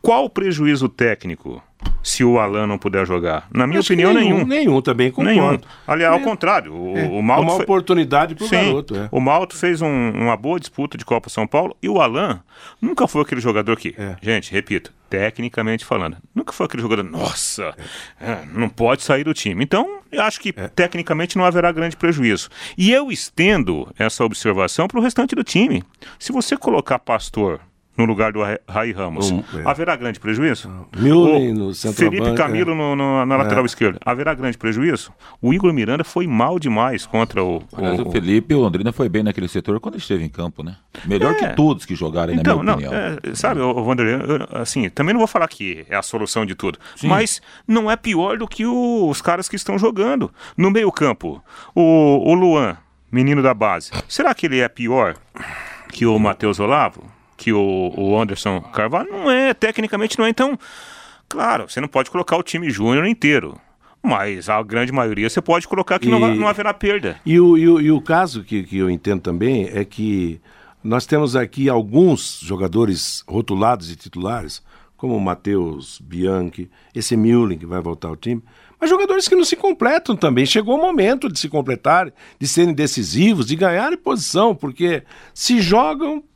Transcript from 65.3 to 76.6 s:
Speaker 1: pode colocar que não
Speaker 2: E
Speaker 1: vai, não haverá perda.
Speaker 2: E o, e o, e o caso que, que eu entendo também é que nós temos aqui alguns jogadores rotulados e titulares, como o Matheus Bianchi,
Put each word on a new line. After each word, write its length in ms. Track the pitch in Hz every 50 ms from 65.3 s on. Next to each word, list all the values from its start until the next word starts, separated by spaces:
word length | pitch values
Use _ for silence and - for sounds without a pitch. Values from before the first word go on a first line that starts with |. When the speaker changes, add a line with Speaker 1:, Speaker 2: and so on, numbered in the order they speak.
| - 185
Speaker 1:
pode 260 | - - 170 175 170
colocar 320 | - - 190 180 - 180 190
que 100 | 120 123
não 100 | 120 117
Speaker 2:
E 20 |
Speaker 1:
vai, 140 | 117 113 113
não 140 | 107 104 104
haverá 260 | 104 98 208 214 202
perda. 420 | 208 - 202 202 208 143 95 85 - _
Speaker 2:
E 160 | 156 160 175
o, 160 | 180 175 170
e 100 | 160 165 170
o, 120 | 170 160
e 100 | 151 151
o 100 | 156 143
caso 440 | 151 - 160 170 190 170 127 113 92
que, 180 | - 110 104
que 140 | 92 - 95 95
eu 120 | 95 92
entendo 320 | 90 85 - 101 101 90
também 480 | - 90 87 85 104 127 135 117 95 -
é 120 | 107 101 101
que 560 | 98 - - 107 107 101 98 90 85 80 78 _ _ _ - - - - _ -
nós 220 | 110 113 127 -
temos 280 | - 156 151 151 135 120
aqui 340 | 131 120 - - - 135 135
alguns 720 | 127 117 110 98 110 135 185 180 147 - - - - -
jogadores 800 | - 80 98 92 98 90 82 110 117 104 92 80 - - - - -
rotulados 640 | - 90 107 113 - 101 95 104 117 123 101 85 82
e 60 | 85
titulares, 640 | 78 - - - 85 90 98 120 117 92 73 - - _ - - - - _ _
como 200 | _ - 127 120
o 40 | 107
Matheus 800 | 98 92 87 - _ 104 101 95 87 82 78 69 67 - - -
Bianchi, 680 | - 73 85 87 90 95 95 92 90 87 - -